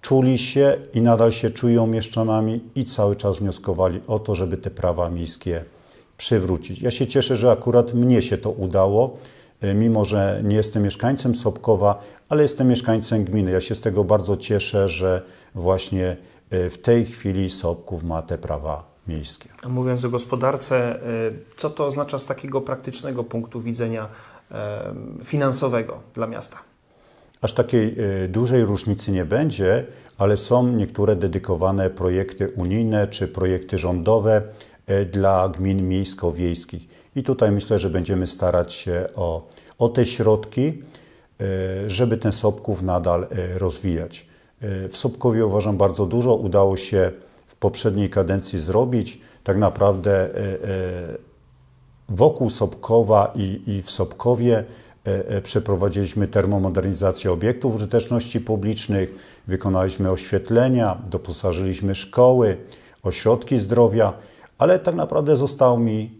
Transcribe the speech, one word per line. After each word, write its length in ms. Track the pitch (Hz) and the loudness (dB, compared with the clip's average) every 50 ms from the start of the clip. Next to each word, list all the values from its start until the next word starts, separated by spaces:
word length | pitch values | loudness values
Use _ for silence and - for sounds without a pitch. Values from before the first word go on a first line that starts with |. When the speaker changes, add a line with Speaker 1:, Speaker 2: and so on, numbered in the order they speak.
Speaker 1:
czuli 360 | - - 135 135 127 127 131 120 | 0 2 2 4 4 4 2 2
się 400 | - - - 135 139 139 - - - - - | 0 -2 2 4 4 4 4 2 -4 -4 0
i 80 | 120 | 2
nadal 300 | 117 120 117 110 113 117 | 4 4 6 6 6 4
się 180 | 110 - - 113 | 4 2 -2 -4
czują 380 | 110 - - 120 117 117 113 113 | -2 0 2 4 4 4 4 2
mieszczanami 720 | 113 113 107 - - 117 113 110 110 110 110 110 113 117 - - - | 0 -2 -4 -4 -2 -2 0 0 2 0 0 0 -2 -4 -8 -8 -6
i 100 | 143 127 | -6 -6
cały 300 | - - - 104 101 101 | -4 -2 0 2 0 0
czas 220 | 101 - 101 95 - | 0 0 -2 -2 0
wnioskowali 640 | 104 98 90 - - - 92 82 92 92 85 98 - - | -2 -4 -4 -4 -4 -6 0 0 0 0 0 -2 -4 -4
o 120 | 110 107 | -4 -4
to, 160 | 107 - 104 | -2 -2 -2
żeby 220 | 87 92 90 90 90 | -2 -2 -4 -4 -6
te 120 | - 98 | -6 -10
prawa 400 | - - - 90 85 82 87 85 | -8 -2 -2 -2 0 0 -2 -4
miejskie 540 | 87 85 85 80 - - - 92 85 82 80 - _ - _ - - - _ _ _ _ | -4 -6 -6 -6 -8 -8 -6 -6 -6 -6 -6 -12 _ -20 _ -20 -20 -20 _ _ _ _
przywrócić. 640 | - - 123 107 92 90 92 80 - - 110 - | -2 2 2 2 2 2 -2 -2 -4 -10 -12 -4
Ja 100 | - 123 | -4 -4
się 160 | 117 - 139 - | -2 -2 -2 0
cieszę, 280 | - 139 127 - 135 | 2 0 2 2 0
że 160 | 110 110 127 | 4 4 4
akurat 420 | 110 - - 123 117 120 117 120 123 | 4 4 2 2 4 4 4 4 2
mnie 280 | 120 120 127 127 113 | 2 4 6 4 4
się 160 | 92 - 104 92 | 4 2 -2 -2
to 140 | - 104 | -2 -4
udało, 680 | - - 95 92 85 98 95 98 98 107 123 131 127 - - - - - - _ _ _ | -4 -2 -4 0 2 4 4 4 4 4 2 2 0 -12 -20 -20 -20 -20 -20 _ _ _
e, 120 | - 101 98 | -4 0 2
mimo 320 | 104 110 117 113 107 104 | 2 4 4 4 2 2
że 360 | 101 107 104 98 101 98 101 110 | 2 2 2 2 0 0 -2 0
nie 120 | 104 104 | 2 2
jestem 280 | 107 107 107 - 107 101 | 2 2 0 0 0 0
mieszkańcem 520 | 101 - - - 120 139 135 - 127 117 | 0 0 0 0 0 0 0 0 0 -2
Sobkowa, 680 | 120 - 113 - - - - 110 92 98 101 101 - - - - - _ _ | 0 0 -4 -4 -2 0 2 2 4 4 2 2 2 -4 -20 -20 -20 _ _
ale 140 | 151 151 151 | 2 2 2
jestem 240 | 143 147 - 139 127 | 2 2 2 2 2
mieszkańcem 560 | 123 123 120 - - 113 107 - - 107 101 | 4 2 2 0 0 0 0 -2 -2 -2 0
gminy. 260 | 87 92 107 98 92 | 0 0 0 0 2
Ja 100 | 92 92 | 0 0
się 140 | 90 - 110 | 0 -2 -6
z 60 | - | -4
tego 220 | - 113 95 98 101 | -2 -2 0 0 2
bardzo 340 | 87 107 104 92 92 101 87 | 4 2 2 2 0 -2 -4
cieszę, 500 | - - 107 101 - - - 104 98 98 | -2 -2 -2 0 0 0 0 0 0 0
że 340 | 87 85 95 92 92 92 - - - - - _ _ | 0 -2 0 0 0 0 -4 -10 -20 -20 -20 _ _
właśnie, 640 | 98 85 90 95 92 - - 98 95 92 92 90 87 - - _ _ _ _ | -4 0 0 0 0 0 -2 -2 -2 -2 -2 -4 -6 -12 -20 _ _ _ _
e, 200 | - 92 90 90 | -2 -2 -2 -2
w 80 | - - | -4 -4
tej 280 | - - 120 117 117 | 2 4 4 4 4
chwili 440 | 113 - - - 98 95 95 98 92 | 0 -6 -8 -4 -4 -2 -2 -2 -2
Sobków 540 | 90 - - 85 85 85 - - - 85 80 | -4 -4 -4 -4 -4 -4 -8 -10 -10 -8 -6
ma 180 | 85 80 80 | -4 -6 -6
te 160 | 80 - 90 80 | -4 -6 -8 -8
prawa 460 | - - 76 76 71 78 76 76 78 _ _ _ _ - | -6 -6 -8 -6 -6 -6 -8 -8 -10 _ _ _ _ -10
miejskie. 420 | 82 78 76 - - - - - - - - | -8 -8 -8 -8 -10 -12 -14 -20 -20 -16 -10
Speaker 2:
A 60 | 127 | -6
mówiąc 360 | 123 127 127 127 127 123 123 | -4 -4 -2 -2 -2 -2 -4
o 40 | 123 | -4
gospodarce, 840 | 120 123 120 - - 123 127 131 139 135 - - 131 127 120 120 117 | -4 -4 -4 -4 -4 0 0 0 0 -2 -2 0 0 0 0 0 -4
e, 40 | - - 120 117 113 113 110 110 - - - - - | -6 -8 -6 -6 -4 -4 -4 -6 -8 -16 -20 -14 -8
co 120 | - 151 | -8 -8
to 160 | 151 - 151 | -4 -2 -4
oznacza 340 | 143 135 139 147 143 - 135 | -4 -2 -4 -6 -4 -4 -6
z 60 | - | -6
takiego 360 | - 135 - - 139 135 135 | -6 -6 -8 -8 -6 -6 -6
praktycznego 640 | 127 - 131 123 - - 127 - - 143 131 120 117 | -4 -4 -8 -8 -8 -12 -12 -8 -8 -8 -6 -6 -6
punktu 380 | 120 - 117 113 117 - 123 | -6 -6 -6 -6 -6 -10 -10
widzenia, 460 | 113 117 113 113 120 113 113 113 110 104 107 - - - - - _ _ | -6 -6 -4 -4 -4 -4 -4 -6 -8 -10 -14 -18 -20 -20 -20 -20 _ _
e, 420 | - 107 104 104 104 104 - - 104 101 104 - 104 - - | -12 -10 -8 -8 -8 -8 -8 -10 -10 -10 -12 -14 -14 -14 -10
finansowego 800 | - - 147 139 135 131 131 147 131 120 117 113 113 - - - - _ | -4 -2 0 0 0 0 0 -2 0 0 -2 -4 -4 -10 -14 -14 -16 _
dla 140 | - 113 113 | -8 -8 -6
miasta? 300 | 117 - - - - - - _ _ _ _ _ _ _ _ _ _ _ _ _ _ _ | -6 -8 -10 -10 -10 -14 -20 _ _ _ _ _ _ _ _ _ _ _ _ _ _ _
Speaker 1:
Aż 120 | - 113 - | -6 -4 0
takiej, 420 | - 120 - - 120 107 107 - - 113 101 98 95 92 | 0 0 2 2 2 2 2 0 -2 -2 -2 -2 -2 -4
e, 40 | 90 | -2
dużej 380 | 90 110 123 120 127 127 117 | 0 -2 0 2 4 2 4
różnicy 460 | 98 104 95 - 110 101 98 - - | 2 0 -2 0 -2 -2 -2 -2 -2
nie 140 | 98 92 90 | -2 -2 0
będzie, 600 | 76 90 123 151 156 - 90 98 92 101 123 123 - - - - - _ - | 0 0 0 0 0 -2 0 2 2 2 2 0 -6 -14 -20 -20 -20 _ 0
ale 200 | 98 101 104 98 | 2 2 2 2
są 300 | - - 120 123 123 123 | 0 2 2 2 2 2
niektóre 480 | 123 113 101 87 - - 101 104 107 | 2 0 -2 -2 -2 0 2 2 2
dedykowane 720 | 87 92 95 85 98 - - 92 82 90 95 98 98 95 92 | 2 0 -2 -2 -4 -2 -2 -2 0 0 0 2 2 0 0
projekty 600 | 90 - 92 92 90 92 98 95 - - 101 92 | -2 -2 -2 0 0 0 -2 -4 -4 -4 -6 -4
unijne 580 | - - 90 87 95 110 117 110 110 107 104 101 | -2 -4 -2 -2 0 0 0 0 2 0 0 0
czy 200 | - - 98 92 | -2 -4 -6 -4
projekty 500 | - - 95 92 92 90 92 - - 92 | -4 -2 0 0 0 -2 -4 -4 -6 -4
rządowe, 640 | 80 87 90 90 85 95 110 113 101 110 110 107 104 107 - - - - _ _ _ - | -2 -2 -2 0 2 2 2 4 4 4 4 2 2 -2 -14 -20 -20 -20 _ _ _ -2
e, 180 | 98 98 101 | 0 0 0
dla 440 | 90 85 98 95 98 98 92 92 95 | 0 -2 0 2 4 4 4 2 0
gmin 400 | 90 85 92 95 98 98 95 92 | -2 -2 0 0 0 0 0 0
miejsko-wiejskich. 960 | 92 95 98 92 - - - 87 80 80 90 87 85 82 - - - 85 - - - - _ _ _ | 0 -2 -2 -2 -6 -2 -2 -4 -2 0 -2 -2 -2 -4 -8 -12 -14 -16 -16 -18 -20 -20 _ _ _
I 80 | 135 131 | -6 -2
tutaj 280 | - 131 127 120 107 | -2 0 2 4 2
myślę, 280 | 101 101 101 - 110 98 | 2 2 0 2 0 2
że 100 | 95 98 | 2 0
będziemy 380 | 80 90 87 87 98 92 92 87 | -2 -2 0 0 0 0 0 -4
starać 460 | - - - 90 87 87 87 - - | -4 -2 0 2 2 2 0 0 -6
się 340 | - - 95 87 87 92 - - | -10 -6 -4 -4 -4 -4 -6 -6
o, 320 | - 92 85 82 85 - - - - - - - _ | -4 -4 -4 -4 -6 -8 -12 -20 -20 -20 -20 -4 _
o 100 | 120 120 | 0 0
te 160 | 120 - 120 | 2 2 0
środki, 600 | 117 - - 113 107 107 104 107 - - - 131 151 160 - - - - - - _ - _ _ _ _ _ | 0 0 0 4 4 4 2 0 -6 -4 -2 -2 -2 -2 -6 -12 -20 -20 -20 -20 _ -20 _ _ _ _ _
e, 480 | 107 98 95 95 92 92 95 95 101 107 | -6 -4 -4 -4 -4 -4 -4 -6 -6 -6
żeby 280 | 95 95 123 120 110 113 | -2 0 2 2 0 0
ten 140 | - - | 0 -2
Sobków 500 | - - - 107 101 - - - 104 87 | -2 2 0 0 0 0 -4 -6 -4 -2
nadal, 420 | 92 92 90 90 85 87 87 87 92 | -2 0 0 0 2 2 0 0 0
e, 360 | - - 98 87 90 90 92 | -4 -6 -6 -6 -4 -4 -2
rozwijać. 680 | 98 90 85 - - 95 85 80 82 82 - - - _ _ _ _ _ _ _ | -2 -2 -2 -2 -4 -2 -2 -2 -4 -8 -12 -16 -20 _ _ _ _ _ _ _
E, 280 | - 104 98 95 95 95 | -8 -8 -6 -6 -8 -8
w 80 | - - | -8 -4
Sobkowie, 480 | - 131 - - - 123 113 113 113 | -4 -4 -6 0 0 2 2 4 2
uważam, 320 | 107 95 104 95 107 104 90 | 2 2 2 0 0 2 2
bardzo 280 | 98 98 98 - 104 | 2 2 2 0 -2
dużo 300 | 90 - 120 120 127 117 | 0 0 0 2 2 2
udało 420 | - - 98 90 101 98 98 95 95 | 2 2 2 4 4 4 4 2 0
się 340 | - - - 98 92 90 92 - - - _ - _ _ | -4 0 2 2 2 2 0 -6 -18 -20 _ -20 _ _
w 80 | - | -14
poprzedniej 540 | _ - 101 - - - 117 98 101 101 95 | _ -2 -2 -2 2 -2 0 0 2 -2 0
kadencji 500 | - 101 95 85 95 98 90 - - 92 | 2 0 0 2 0 -2 -2 -4 -6 -6
zrobić. 600 | 78 80 92 107 127 123 127 117 101 - - - - - - _ _ | -4 0 2 2 2 2 0 -2 -2 -2 -8 -18 -20 -20 -20 _ _
Tak 140 | - 98 98 | -2 0 2
naprawdę, 540 | 104 95 - - 104 101 101 95 87 101 | 2 2 2 4 2 2 2 2 2 2
e, 240 | 101 95 92 - - | 2 2 2 0 -2
e, 840 | - 101 98 95 - - 101 98 95 92 90 90 90 90 82 60 53 - _ _ _ _ _ _ _ _ _ _ _ _ _ _ _ _ - | -6 -6 -4 -6 -6 -6 -6 -4 -4 -4 -4 -6 -8 -10 -10 -12 -14 -14 _ _ _ _ _ _ _ _ _ _ _ _ _ _ _ _ -8
wokół 400 | 107 90 120 156 151 - 131 110 | 2 4 4 4 6 4 -2 -2
Sobkowa 840 | - - 107 85 - - - - 113 117 117 101 110 101 101 - - | 0 0 -2 -2 -2 -8 -2 4 4 4 6 8 6 6 6 4 0
i, 260 | - 101 95 95 - - - | -4 -4 -4 -4 -6 -4 -4
i 140 | 101 98 | -4 -4
w 100 | 92 - | -4 -6
Sobkowie, 720 | - - 95 - - - - 120 123 117 120 120 117 110 - - - - - - - _ _ - | -4 -4 -4 -4 -4 -4 0 0 2 4 4 2 2 2 0 -6 -14 -20 -20 -20 -20 _ _ -4
e, 220 | 98 98 92 - | -4 -4 -2 -4
e, 120 | - 98 | -4 -4
przeprowadziliśmy 840 | - - - 117 - - 101 90 95 101 - 101 101 90 - 107 101 92 | -4 -2 -4 -2 0 0 0 0 0 0 0 0 -2 -2 0 -2 -2 0
termomodernizację 1040 | - 104 92 95 101 101 95 95 85 95 87 98 95 85 101 95 92 - - 101 | 2 2 2 2 2 0 0 0 0 0 0 0 -2 0 0 0 0 0 -2 -2
obiektów 440 | 90 82 90 110 127 123 - 135 110 | -2 0 0 0 0 0 -2 -2 -2
użyteczności 640 | 107 104 104 - 117 113 - 123 117 117 - - 117 | -2 -4 0 0 0 0 2 -2 -2 -2 -2 -6 -6
publicznych, 1000 | 110 - 110 104 98 107 110 101 - - 104 98 95 92 - - - - - - _ - | -2 -2 -4 -2 -2 -2 -4 -4 -4 -2 0 0 0 -2 -6 -14 -20 -20 -20 -18 _ -6
wykonaliśmy 640 | 95 92 - 101 95 92 92 95 90 - 101 92 | -6 -2 -2 0 0 2 0 0 0 -2 0 0
oświetlenia, 880 | 92 92 - - - 98 - - 113 117 123 131 131 123 117 104 92 92 120 95 | 0 -2 -2 -2 -2 -2 -2 2 2 2 4 4 2 2 2 0 -2 -4 -8 -8
doposażyliśmy 840 | 87 95 - - 87 - - 98 87 85 95 95 92 - 101 98 98 | -8 -8 -6 -6 -10 -4 -2 -2 -2 0 -2 -4 -4 -2 -2 -4 -4
szkoły, 640 | - - - - - 123 127 127 127 117 107 95 90 - - - - - - _ _ _ | -4 -6 -6 4 6 6 8 8 6 4 4 2 0 -6 -18 -20 -20 -20 -20 _ _ _
ośrodki 560 | 95 87 - - 110 117 - - - 139 123 | -4 -4 0 2 2 2 2 2 -2 0 0
zdrowia, 540 | 101 95 117 117 120 113 101 113 110 98 95 - - - - - - - _ _ | 0 2 4 4 6 6 6 4 2 2 2 -4 -16 -20 -20 -20 -20 -20 _ _
ale 220 | - 165 185 185 | 4 4 4 4
tak 160 | 185 - 170 | 2 0 -2
naprawdę 420 | 170 - - - 156 151 143 156 123 | -2 -2 0 0 0 2 4 2 2
został 420 | 139 135 139 - 135 127 123 117 | 2 -2 2 4 4 4 6 4
mi 320 | 117 113 110 110 107 110 - | 2 0 0 -2 -4 -6 -12